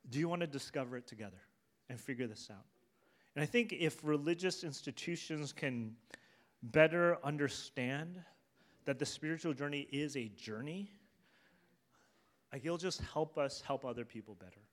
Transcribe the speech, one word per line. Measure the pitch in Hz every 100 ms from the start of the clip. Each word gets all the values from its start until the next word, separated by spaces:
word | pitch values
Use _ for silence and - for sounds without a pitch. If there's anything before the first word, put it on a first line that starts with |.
| 135
Do | 131
you | 170
wanna | 175 170
discover | 139 - 147 127 127
it | -
together | 107 104 90 - _ _ _ -
and | 123
figure | - 123 123
this | 107 -
out?" | 98 - _ _ _ _ _ _ -
And |
I | 147
think | 240 226
if | 175 160 -
religious | 151 151 147 170 185 175
institutions | 165 139 - - - 165 - 156 143
can | - 143 123 113 113 _ - - - _ _
better | 120 151 160 170 175 170
understand | 139 147 143 - - - 127 139 165 180 170 - _ _ - _ -
that | 131
the | 147
spiritual | - 156 160 170
journey | 131 143 143 143
is | 139 151 139
a | 110
journey, | 98 - 110 143 180 202 - - _ _ _ _ _ _ _ _ _ _ _ _ _ _
like, | 135 143
it'll | 170
just | 180 -
help | - 151 156 156
us | 139 -
help | - 135 127
other | 120
people | 113 110 107 95
better | 92 95 104